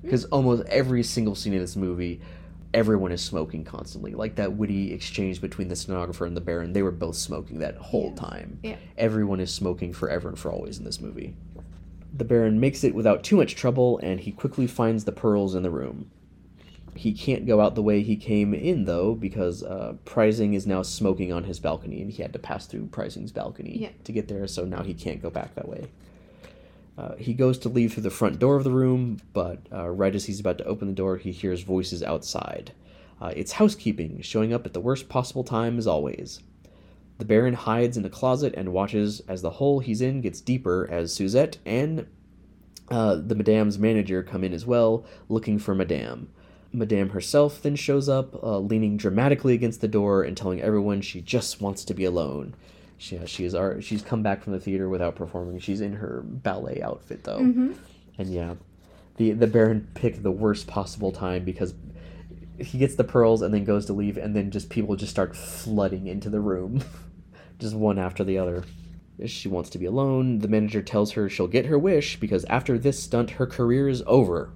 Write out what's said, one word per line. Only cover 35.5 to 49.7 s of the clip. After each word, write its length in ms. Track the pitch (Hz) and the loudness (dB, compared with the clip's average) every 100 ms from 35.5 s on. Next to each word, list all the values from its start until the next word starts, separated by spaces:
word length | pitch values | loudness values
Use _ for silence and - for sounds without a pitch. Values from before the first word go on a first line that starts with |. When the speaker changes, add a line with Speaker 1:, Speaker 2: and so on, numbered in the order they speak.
| 113 117 120 | 0 0 0
Speaker 1:
as 100 | 107 | 2
always. 540 | 80 73 - - - - - - - - - - - | 2 0 -6 -12 -16 -20 -20 -20 -20 -20 -20 -20 -10
The 80 | 107 | 4
Baron 280 | 107 123 | 6 6
hides 440 | 120 - 113 120 120 | 2 0 2 2 2
in 60 | |
the 60 | 98 | -4
closet 440 | - 127 131 143 - | 0 2 2 0 -2
and 160 | 95 | -2
watches 480 | 90 101 107 104 104 - | 0 2 2 0 -2 -8
as 140 | 92 | -4
the 80 | 85 | -4
hole 280 | - 139 139 | 0 2 4
he's 220 | 123 110 | 2 0
in 200 | 127 135 | 0 0
gets 200 | 117 - | -4 -6
deeper 460 | - 127 98 90 - | -2 0 2 0 0
as 220 | 85 82 | -2 -4
Suzette 440 | - 98 120 160 - - | -2 2 4 2 0 -2
and, 420 | 113 147 160 - - - - - - - - - | 0 0 -2 -8 -16 -20 -20 -20 -20 -20 -20 -4
uh, 260 | 120 110 87 | 2 4 2
the 200 | 87 107 | 0 0
Madame's 420 | 107 107 107 98 | 4 6 4 4
manager 440 | 107 110 92 92 | 2 4 2 -2
come 200 | 92 98 | -2 -4
in 100 | 92 | -2
as 120 | 87 117 | -4 0
well, 400 | 120 113 113 - - - | 4 6 4 -2 -20 -2
looking 300 | 113 113 104 | -2 0 -2
for 140 | 104 95 | 0 0
Madame. 520 | 90 80 58 60 - - - - - | 2 0 -2 -8 -14 -18 -20 -20 -10
Madame 360 | 123 107 104 98 | -4 0 2 2
herself 520 | 98 - 147 147 147 | -2 2 4 4 2
then 140 | 147 143 | -2 -2
shows 340 | - 143 139 | 2 2 4
up, 320 | 135 131 - | 2 0 -6
uh, 140 | 113 101 | -2 0
leaning 400 | 101 110 107 104 | 2 2 2 2
dramatically 560 | 101 95 135 139 135 | 2 4 4 4 4
against 280 | 120 117 | 4 2